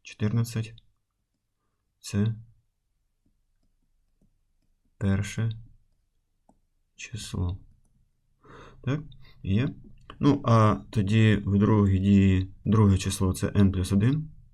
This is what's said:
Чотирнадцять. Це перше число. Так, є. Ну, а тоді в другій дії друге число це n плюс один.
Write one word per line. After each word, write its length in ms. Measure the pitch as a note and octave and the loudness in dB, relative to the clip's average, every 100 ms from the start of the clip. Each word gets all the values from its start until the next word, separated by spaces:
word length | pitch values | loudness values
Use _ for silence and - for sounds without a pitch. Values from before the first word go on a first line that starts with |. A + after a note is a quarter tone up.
Чотирнадцять. 720 | - - G#2+ A#2 A2+ A2+ A2+ - _ _ _ _ _ _ _ _ _ _ _ _ | -20 -6 -4 -2 -4 -6 -10 -16 _ _ _ _ _ _ _ _ _ _ _ _
Це 360 | - G2+ G#2+ A2+ - _ _ _ _ _ _ _ _ _ _ _ _ _ _ _ _ _ _ _ _ _ _ _ _ _ | -6 -2 -2 -4 -16 _ _ _ _ _ _ _ _ _ _ _ _ _ _ _ _ _ _ _ _ _ _ _ _ _
перше 540 | G2 G2 G2+ - A2+ - - - _ _ _ _ _ _ _ _ _ _ _ | -2 -2 -4 -6 -8 -8 -18 -20 _ _ _ _ _ _ _ _ _ _ _
число. 640 | _ - G#2+ - G2 F2+ F#2+ - _ _ _ _ _ _ _ - - - - | _ -16 -16 -10 -6 -6 -8 -16 _ _ _ _ _ _ _ -20 -20 -20 -12
Так, 180 | B2 D3 - - - - | -8 -8 -8 -20 -20 -14
є. 320 | F#2+ G2 D3 - - - - - | -4 -2 -2 -8 -20 -20 -20 -2
Ну, 220 | C#3+ C#3 | 0 0
а 300 | A#2+ A2+ G#2+ G#2 - | 2 4 4 0 -4
тоді 540 | A2+ G2 A2 A2 G#2 | -4 0 2 4 2
в 120 | G2+ G2+ | 0 0
другій 400 | G#2 G#2+ G2+ F#2+ | 2 2 2 2
дії 540 | G2 G2+ G2 F#2+ F#2+ - | 4 4 4 2 -2 -8
друге 320 | - G#2+ G#2 F#2+ | 0 4 4 4
число 360 | F#2+ - F#2+ | -2 -2 -2
це 140 | F#2 G2+ | -2 -2
n 240 | G#2 G2 | 2 2
плюс 200 | F#2 F#2 | 2 -2
один. 400 | G2 A2+ D#3 D#3 - - | 0 0 -2 -8 -18 -20